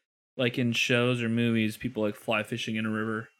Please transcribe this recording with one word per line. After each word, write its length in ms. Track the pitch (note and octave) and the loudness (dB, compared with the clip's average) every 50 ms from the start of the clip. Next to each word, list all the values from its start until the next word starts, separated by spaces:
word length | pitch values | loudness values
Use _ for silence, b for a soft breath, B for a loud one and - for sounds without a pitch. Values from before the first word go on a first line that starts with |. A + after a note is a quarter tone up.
| _ _ _ _ _ _ - | _ _ _ _ _ _ -6
like, 220 | - C3 A#2+ A#2+ - | -2 -2 0 0 0
in 140 | B2+ A#2+ A2+ | 0 0 2
shows 500 | - - - B2+ A#2+ A#2+ B2 B2+ A#2+ A#2+ | 2 2 2 4 4 4 4 2 0 0
or 60 | A2+ | 0
movies, 480 | A2+ A#2 A#2+ A#2+ A2+ A2+ A2 G#2+ G#2+ | 0 2 2 2 4 4 2 2 0
people, 260 | - - B2+ C3 G#2+ G#2+ | -4 -6 -6 -4 -2 -2
like, 140 | G#2 G#2 | -2 -2
fly 260 | - - - A2+ G#2+ G#2+ | -4 -4 -2 -2 -2 -2
fishing 320 | - - A#2 - - A2 | -2 -6 -6 -4 -4 -4
in 100 | A2 A2 | -2 -2
a 60 | A2 | -2
river, 380 | G#2+ G#2+ A2 A2+ A2 G#2+ A2+ - _ _ | -2 -2 -2 -2 -4 -6 -6 -10 _ _